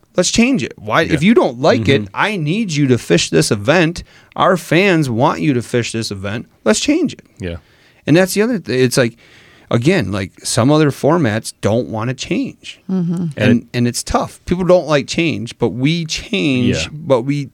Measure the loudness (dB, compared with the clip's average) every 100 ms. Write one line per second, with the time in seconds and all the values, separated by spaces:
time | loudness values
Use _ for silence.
0 | _ -2 0 2 2 0 -4 -8 -2 0
1 | 2 2 4 4 2 2 2 2 2 2
2 | 0 -4 -4 -2 -2 -2 -2 0 2 2
3 | 2 0 2 0 0 0 2 2 2 -2
4 | -12 -20 _ 0 2 0 0 2 4 2
5 | 0 0 0 0 0 -2 -2 -2 -2 -6
6 | -6 -8 -8 -8 -12 _ -2 0 0 0
7 | -2 -6 _ -12 -10 -10 -14 _ _ _
8 | 2 2 4 0 0 -2 -2 0 2 2
9 | 0 -4 -18 -20 -20 -20 _ 0 2 2
10 | 0 -4 -6 -10 -4 0 2 4 2 0
11 | 0 2 0 -2 -6 -4 0 0 -2 -6
12 | -6 -6 -6 -4 -4 -10 -20 -18 -6 -4
13 | -2 -2 -4 -2 2 2 0 -2 -2 -4
14 | -4 -4 -4 -10 -4 0 4 4 4 0
15 | 0 -2 -2 -2 -8 -4 -4 0 0 0
16 | -4 -8 -4 -2 0 0 0 0 -4 -8
17 | 0 0 0 -4 -6